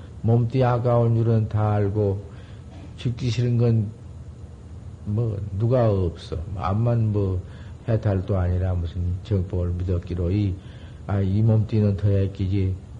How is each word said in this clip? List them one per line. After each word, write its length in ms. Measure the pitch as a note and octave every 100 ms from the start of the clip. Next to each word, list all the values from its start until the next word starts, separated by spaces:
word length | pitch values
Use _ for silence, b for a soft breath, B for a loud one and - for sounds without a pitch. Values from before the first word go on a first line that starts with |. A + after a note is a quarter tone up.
| B B
몸뚱이 400 | A2 A#2 A#2 C3
아까운 520 | B2 A#2+ A#2+ A#2+ A#2 A2+
줄은 320 | A2+ A2+ G#2+
다 240 | G#2+ G#2+
알고 480 | G#2 G2+ G#2 G2+ G2 - B B B B B B -
죽기 320 | A#2+ - B2
싫은 280 | A2+ A#2+ A#2
건 440 | A#2+ A2+ G2+ - - - - - - - - - - -
뭐 360 | G#2 G#2 A#2 G2+ - F#2+
누가 340 | A#2 B2+ A2+
없어. 460 | G2 F2 - - D#2+ - -
암만 560 | F2 G#2 A#2+ A#2 A2
뭐 300 | G2+ F#2+ F2+ B B B B -
해탈도 500 | A2 G#2 F#2+ F2+ G2
아니라 360 | F2+ F2+ F#2
무슨 420 | F2 E2+ F2+ F2+ F#2
정법을 480 | - G2 F2+ F2+ F2
믿었기로 600 | F2 F2+ F2 F2 F2 F2
이, 240 | G#2 G2 F2+ B B B B -
아, 120 | G2
이 220 | F#2+ G#2
몸뚱이는 560 | A2+ A2 G2+ A2 G#2 F#2+
더 140 | G#2
애끼지. 640 | G2 G2 - F#2 G2 F#2 F#2 - -